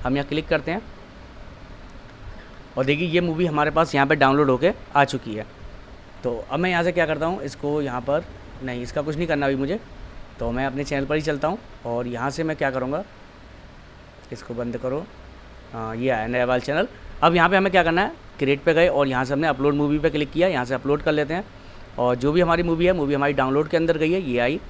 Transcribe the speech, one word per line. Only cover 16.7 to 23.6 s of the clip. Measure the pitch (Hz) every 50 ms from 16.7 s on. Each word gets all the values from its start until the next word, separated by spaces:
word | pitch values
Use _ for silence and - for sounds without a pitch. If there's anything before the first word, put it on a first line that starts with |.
| 143 156 202 254 - - - - - - -
अब | 165 170
यहाँ | 175 165 160
पे | 190 190
हमें | 196 196
क्या | 180 190 170
करना | 165 165 170
है, | 202 233 330 - - - - -
Create | 143 131 143 139 143
पे | 170 160
गए | 160 170 180
और | 139 139 143 135
यहाँ | 131 123 131
से | 127 143
हमने | 143 160 160
upload | 143 127 135 147 143
movie | 143 147 147 147 151
पे | 147 160
click | 151 151 147 135
किया। | - 156 175 190
यहाँ | 175 135 123
से | 120 135
upload | 123 127 139 143 151
कर | - 165
लेते | 151 151 147 139 160
हैं | 180 196 - - - - - - - - - - -
और | 120 123 127
जो | 123 123 143
भी | 151 175
हमारी | 180 165 165 170 175
movie | 170 165 160 170
है, | 175 190
movie | 180 147 139 143
हमारी | 139 139 143 147
download | 135 131 127 135 143